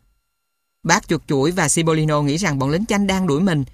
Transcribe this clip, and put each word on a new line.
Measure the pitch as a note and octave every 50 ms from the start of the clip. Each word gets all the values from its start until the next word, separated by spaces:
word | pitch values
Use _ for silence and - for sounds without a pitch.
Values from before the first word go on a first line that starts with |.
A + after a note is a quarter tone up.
| _ _ _ _ _ _ _ _ _ _ _ _ _ _ _ _ -
Bác | - E3+ - - -
chuột | F3 D3 - -
chuỗi | D#3 C3+ C3 E3
và | F3+ F#3+ E3 C#3+
Cipollino | - F3 E3 E3 D#3+ D#3+ D3+ D3+ D3+ D3
nghĩ | D3 C#3+ C#3+ E3
rằng | G#3 E3+ C#3+ C3+
bọn | C3 C#3
lính | D3+ F3 A3
chanh | - A3 G3+ G3+ G3
đang | F#3+ F#3+ F#3 E3+
đuổi | C#3 D3
mình, | F#3+ G3 D#3+ D3 C3+ -